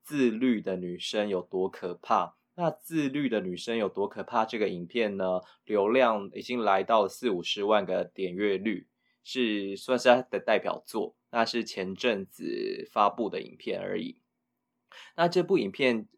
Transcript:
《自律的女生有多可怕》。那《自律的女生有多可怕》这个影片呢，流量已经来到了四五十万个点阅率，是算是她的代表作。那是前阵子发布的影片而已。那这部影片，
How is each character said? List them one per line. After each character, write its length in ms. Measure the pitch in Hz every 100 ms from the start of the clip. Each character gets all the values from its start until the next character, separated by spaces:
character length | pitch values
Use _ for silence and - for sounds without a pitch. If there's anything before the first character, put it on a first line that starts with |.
《自 260 | - 147 123
律 320 | 110 127 107
的 140 | 95 92
女 240 | 90 87
生 280 | - 107 104
有 140 | 92
多 260 | 90 92 95
可 280 | - 90 87
怕》。 300 | - 107 87 _ _
那 160 | - 165 151
《自 300 | - 160 143
律 180 | 143 135
的 120 | 113
女 160 | 92 87
生 200 | - 117
有 120 | 98
多 180 | - 101
可 160 | -
怕》 220 | 95 120 110
这 120 | 113
个 100 | 98
影 160 | 90 85
片 320 | 120 107 98
呢， 240 | 92 92 - _ -
流 240 | 104 101
量 400 | 131 123 107 98 -
已 80 |
经 160 | - 123
来 240 | 107 98
到 180 | 98 113
了 80 | 98
四 220 | - 123
五 100 | 90
十 220 | 85 104
万 200 | 101 107
个 200 | 92 92
点 300 | 87 - 92
阅 240 | 90 104 95
率， 300 | 107 92 - _ _ _
是 520 | - 131 117 104 98 98
算 220 | - 123
是 100 | 127
她 140 | 120
的 180 | - 101
代 180 | - 104
表 240 | 95 82 -
作。 300 | 110 - - _
那 120 | 117
是 220 | 113 120 104
前 280 | - 95
阵 320 | 95 123 101 95
子 640 | - 80 50 50 - -
发 160 | 110 101
布 180 | - 104
的 140 | 92
影 160 | - -
片 240 | - 98
而 180 | 95 98
已。 220 | - - _ _ _ _ _ _ _ - - -
那 100 | 170
这 160 | 180
部 140 | 175 185
影 120 | 101
片， 380 | - 131 117 107